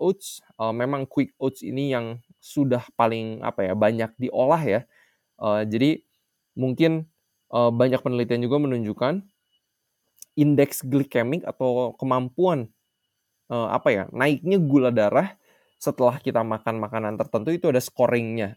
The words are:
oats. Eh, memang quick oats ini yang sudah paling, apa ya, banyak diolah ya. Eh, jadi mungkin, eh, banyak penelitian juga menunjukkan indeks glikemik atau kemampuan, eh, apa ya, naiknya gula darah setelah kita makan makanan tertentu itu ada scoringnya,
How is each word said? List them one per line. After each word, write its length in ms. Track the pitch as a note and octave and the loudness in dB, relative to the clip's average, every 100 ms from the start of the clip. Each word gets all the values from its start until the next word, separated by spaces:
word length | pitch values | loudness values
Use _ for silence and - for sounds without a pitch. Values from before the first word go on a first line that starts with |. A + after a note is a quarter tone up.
oats. 420 | F3 G3 - - _ - | -2 -2 -8 -18 _ -6
Eh, 160 | A2+ | -4
memang 320 | A#2 B2+ C#3 C3+ | -2 -2 -4 -4
quick 300 | - C3+ _ | -2 -4 _
oats 240 | C3+ C3 | -6 -6
ini 320 | - B2+ C#3 | -8 -6 -2
yang 240 | B2+ A2+ A#2 _ _ | -2 -4 -10 _ _
sudah 420 | - - C3+ B2 - - | -8 -2 0 0 -4 0
paling, 480 | A#2 A2+ A2 A2 | 0 0 -6 -6
apa 240 | A2+ - F#2 | -6 -2 -2
ya, 80 | G2+ | 2
banyak 320 | G#2+ A2+ A2+ - | 2 2 -4 -4
diolah 460 | B2+ - C3 E3 | -4 0 2 2
ya. 160 | C#3+ G#2 - _ _ _ _ _ | 2 0 -2 _ _ _ _ _
Eh, 240 | G#2+ G#2 G#2+ | -2 0 0
jadi 320 | A2 C#3 D#3 _ _ _ _ _ - | 2 2 0 _ _ _ _ _ -4
mungkin, 480 | C3 B2 D#3+ D#3+ D#3+ _ _ _ _ | -4 2 2 2 -6 _ _ _ _
eh, 180 | A#2+ A#2+ | 2 2
banyak 300 | A#2 B2+ B2+ | 4 2 2
penelitian 400 | C3+ B2 A#2+ A#2+ | 0 -2 0 0
juga 240 | A#2+ C#3+ | 0 0
menunjukkan 560 | D3 B2 G#2+ G#2 B2 F#3 G3 _ _ _ _ _ _ _ _ _ - | 0 -2 -4 -2 -2 -2 -8 _ _ _ _ _ _ _ _ _ -10
indeks 480 | - D3 C#3 C#3+ - | 2 4 4 2 0
glikemik 640 | C3+ C#3 C#3 B2+ A#2 E3 - | -2 0 0 -2 -2 -4 -6
atau 480 | - B2+ B2 B2 | -4 -2 0 -2
kemampuan, 720 | - C3+ B2+ B2+ - F3+ D#3 A2+ _ _ _ _ _ _ _ _ | -4 -2 -2 -2 0 0 0 -4 _ _ _ _ _ _ _ _
eh, 180 | A#2+ A2+ | -4 -2
apa 180 | A#2 D3+ | 0 0
ya, 100 | G#2 F#2+ | 0 -2
naiknya 480 | A#2 C#3 C#3 E3 G3 | 0 0 0 2 2
gula 320 | D3+ C#3 B2+ | 4 4 4
darah 480 | A#2 G#2 A#2 F#3+ - _ _ _ _ | 4 4 2 0 -8 _ _ _ _
setelah 400 | - - B2 B2 | -6 2 2 2
kita 240 | C3 A#2+ | -2 -2
makan 380 | A2+ A2 - A2+ | -2 -4 -4 -4
makanan 340 | G#2+ A2+ G#2+ G#2+ | -4 -4 -4 -4
tertentu 320 | - - A#2 | -4 -2 -2
itu 160 | E3+ E3+ | 0 2
ada 80 | B2+ | 0
scoringnya, 800 | - - A#2 A#2+ A2+ A2+ G2+ | -2 0 2 2 -2 -4 -6